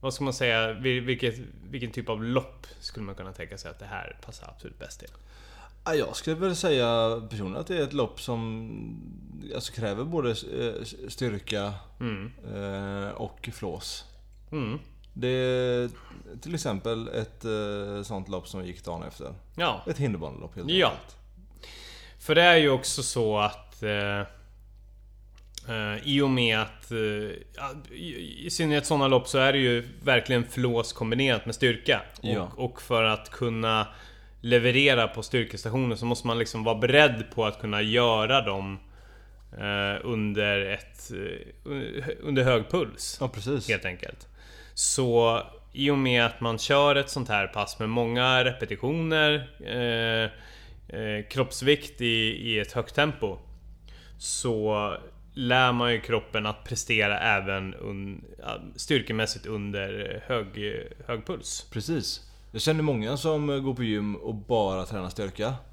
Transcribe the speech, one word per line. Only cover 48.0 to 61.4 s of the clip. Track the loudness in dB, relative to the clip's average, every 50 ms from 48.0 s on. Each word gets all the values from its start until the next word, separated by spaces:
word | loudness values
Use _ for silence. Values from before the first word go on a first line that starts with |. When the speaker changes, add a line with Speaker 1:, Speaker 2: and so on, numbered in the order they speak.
| 0 2 2 2 4 6 6 6 4
Speaker 1:
repetitioner, | 4 2 -2 -4 -4 -4 -2 -2 -2 0 0 0 2 4 4 6 6 4 2 0 -6 -14 -14 -10
eh, | -6 -2 -2 0 0 2 2 2 2 2 2 2 0 -2 -8 -20 -20 -20 -20 -20 -20 -20 -20 -16 -12 -8 -6
eh, | -4 -4 -4 -4 -6 -6
kroppsvikt | 0 0 0 0 0 -2 4 4 4 4 2 -10 -10 -4
i, | 0 0 2 2 2 0 0 -2 -4 -2
i | 0 0
ett | -2 -2
högt | -2 -4 -4 -2 0
tempo, | 0 2 2 0 -2 -4 -4 -4 -6 -12 -16 -18 -18 -18 -20 -20 -20 -20 -20 -20 -20 -20 -20 -18 -12
så | -8 -6 -6 -4 -2 -2 0 0 2 2 2 2 2 0 -2 -4 -8 -14 -20 -20 -20 -18 -10
lär | -4 2 4 6 6 6 6
man | 6 4 2 2
ju | 2 0
kroppen | 0 0 0 0 0 0 -4 -2 -2
att | -2 -4 -4 -6
prestera | -8 -6 -6 -2 0 4 4 4 4 4 2
även | 2 4 2 2 2 0 -2 -2 -2 -6 -8
un-, | -8 -8 -8 -8 -6 -8 -8 -10 -12 -14 -16 -18 -14
ja, | -10 -8 -8 -8 -10 -14 -12
styrkemässigt | -12 -2 0 0 0 2 0 -2 -2 0 -2 -2 -6 -6
under | -6 -6 -6 -4 -4 -4 -4 -4 -4 -4 -6 -6 -6 -6 -8 -4 -2
hög, | -2 -2 -2 -4 -8 -6 -6 -4 -4 -6 -8 -10 -14 -16 -8 -6
hög | -6 -6 -4
puls. | -6 -8 -8